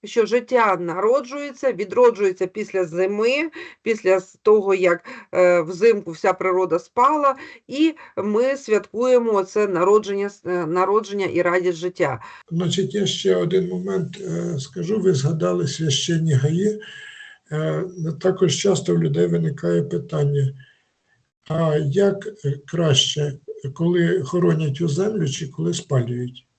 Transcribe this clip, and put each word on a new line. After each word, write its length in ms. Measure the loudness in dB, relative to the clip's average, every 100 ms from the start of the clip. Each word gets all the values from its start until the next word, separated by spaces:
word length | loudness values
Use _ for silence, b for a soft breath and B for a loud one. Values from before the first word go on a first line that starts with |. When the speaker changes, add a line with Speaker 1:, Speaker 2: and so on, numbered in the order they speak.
Speaker 1:
що 220 | -4 0 2
життя 500 | 2 2 2 4 2
народжується, 960 | -2 -2 2 2 0 -10 -10 -4 -4
відроджується 720 | -4 -4 4 4 4 -2 -2 -6
після 380 | -6 -4 -2
зими, 640 | -2 0 -2 0 0 0 -2 B B B
після 340 | -4 -2 2 2
с-, 220 | 0 _
того, 320 | 4 4 4
як, 300 | 2 2 2 B B B
е, 300 | 2 4 4
взимку 480 | 0 2 2 2 -2
вся 220 | -4 -2
природа 460 | 0 0 0 0 -2
спала, 580 | -2 2 2 4 0 0 B B _
і 260 | 0 0 0 B -6
ми 400 | -2 0 0 -2
святкуємо 880 | 0 -2 -2 -4 4 4 4 0
це 220 | 0 0 0
народження 600 | 2 4 4 2 -4 -4
с-, 240 | -6 -6
е, 160 | -4 -2
народження 600 | 0 2 2 0 -4 -2
і 160 | 0
радість 360 | 2 2 0 -2
життя. 420 | -6 -2 -2 -2 B B -8
Speaker 2:
Значить, 440 | -4 -2 -2 -2
я 120 | -2 -2
ще 300 | -2 0 2
один 320 | 2 0 0
момент, 520 | -4 -4 -4 -4 -8
е, 380 | -8 -6 -4 -6
скажу. 420 | -8 -8 -4 0
Ви 140 | 2
згадали 540 | 2 0 0 0 0 -2
священні 640 | -2 -2 -2 0 0 2
гаї. 480 | 2 2 0 0 -2 B B B B B B _
Е, 320 | -6 -4 -4 -6 -6 -8 -2
також 360 | -2 2 0 2
часто 380 | 0 0 0
в 80 | 0
людей 240 | 0 2 0
виникає 560 | 2 -2 -2 -2 0
питання: 720 | -2 -6 -6 -2 0 0 -2 -4 b b b b b b _ _ -8
а 280 | -2 0 0
як, 500 | 0 2 2 0 -8 -8
е, 160 | -6 -6 -6
краще, 720 | -2 2 2 2 -2 -4 -6 -14 -12 -12
коли 480 | -2 0 2 2 0
хоронять 580 | -2 0 2 2 0 -2
у 80 | -2
землю 400 | 0 0 0 -2
чи 200 | -4 -8
коли 260 | -4 -4
спалюють? 720 | -4 -2 -2 0 -4 -6 -10 _